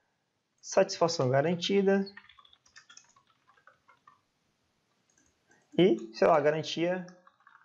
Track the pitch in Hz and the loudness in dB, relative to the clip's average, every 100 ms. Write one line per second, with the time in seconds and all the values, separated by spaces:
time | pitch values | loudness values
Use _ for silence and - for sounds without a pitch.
0 | _ _ _ _ _ _ - - 190 - | _ _ _ _ _ _ -4 0 0 0
1 | 165 - 127 135 156 175 - 196 196 196 | -2 0 0 0 0 -2 -2 0 2 0
2 | 196 - - - _ _ _ - - - | -2 -12 -20 -20 _ _ _ -20 -20 -20
3 | _ _ _ _ _ _ _ _ _ _ | _ _ _ _ _ _ _ _ _ _
4 | _ _ _ _ _ _ _ _ _ _ | _ _ _ _ _ _ _ _ _ _
5 | _ _ _ _ _ _ _ - 180 339 | _ _ _ _ _ _ _ 2 2 2
6 | - - 190 160 143 156 139 - 170 185 | -4 0 2 4 2 -2 -6 -4 -4 -4
7 | 175 - _ _ _ _ | -10 -20 _ _ _ _